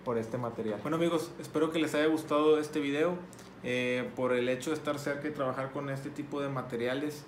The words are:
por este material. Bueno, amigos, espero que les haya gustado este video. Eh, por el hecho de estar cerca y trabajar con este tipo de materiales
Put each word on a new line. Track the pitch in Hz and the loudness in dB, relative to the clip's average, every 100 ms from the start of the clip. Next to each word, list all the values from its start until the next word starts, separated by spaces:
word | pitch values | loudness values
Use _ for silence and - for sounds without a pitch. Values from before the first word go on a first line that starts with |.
por | - 117 | 0 -2
este | 110 123 | -2 -4
material. | 120 117 110 101 | -4 -2 -4 -4
Bueno, | 151 160 | -2 2
amigos, | 170 165 - - | 2 2 -2 -10
espero | 147 151 156 | -4 0 2
que | 165 | 2
les | 151 | 2
haya | 151 156 | 4 4
gustado | 156 - 147 156 151 | 2 2 4 6 6
este | 151 156 | 4 0
video. | 139 143 170 180 - - - - | 0 2 2 0 -8 -16 -18 -8
Eh, | 123 123 123 127 123 | -2 0 2 0 -2
por | - 127 | 0 2
el | 123 123 | 4 2
hecho | 127 160 | 0 0
de | 151 | -2
estar | 151 143 | -2 -2
cerca | 147 143 151 | -2 -2 -4
y | |
trabajar | 147 131 131 131 | -2 -2 -2 -4
con | 147 139 | -4 -4
este | 135 143 | -6 -6
tipo | 147 139 147 | -8 -6 -4
de | 139 | -2
materiales | 135 120 120 120 135 151 147 | -4 -4 -2 0 0 -2 -6